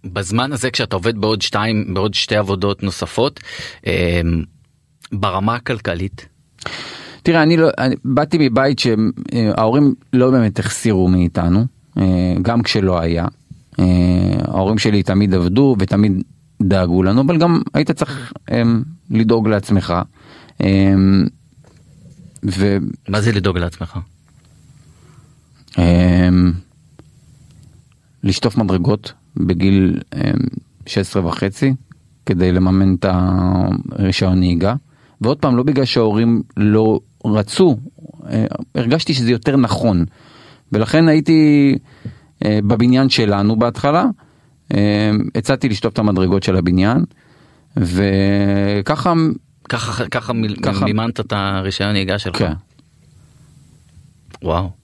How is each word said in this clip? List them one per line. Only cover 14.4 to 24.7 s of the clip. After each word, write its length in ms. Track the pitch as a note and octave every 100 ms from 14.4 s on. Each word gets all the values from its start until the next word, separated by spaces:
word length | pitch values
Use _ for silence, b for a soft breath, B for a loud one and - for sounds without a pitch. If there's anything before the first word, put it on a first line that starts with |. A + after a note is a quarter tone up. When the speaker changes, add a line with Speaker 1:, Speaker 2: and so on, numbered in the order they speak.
Speaker 2:
ההורים 340 | E2+ F#2 F#2+ A2
שלי 240 | A2 G#2
תמיד 320 | F#2 G2 G2+
עבדו 420 | F#2 F2 G#2 C#3 A2
ותמיד 440 | F#2+ G2+ G#2 F#2 - - _ _
דאגו 400 | F#2+ F#2+ F2+ F2+
לנו, 180 | F#2 A2+
אבל 180 | C3+ E3+
גם 240 | E3+ E3 -
היית 160 | D3 D3+
צריך, 420 | D3 D3 C3+ A#2+ - -
אמ, 320 | A#2+ A#2 A2+ D3+ - -
לדאוג 380 | A2 A2+ A2+ G#2+
לעצמך. 460 | G#2 - G2+ - F2 - B B B B -
אמ, 640 | F#2+ G2 G2 G2 F#2+ G2 - _ _ _ - _ _ - - - - -
ו- 320 | G2+ F#2 G2+ G2 A#1 - -
Speaker 1:
מה 120 | G2+
זה 120 | A2
לדאוג 260 | G2+ F#2 F2+
לעצמך? 400 | F2 - E2+ F2 - _ _ _ _ _ _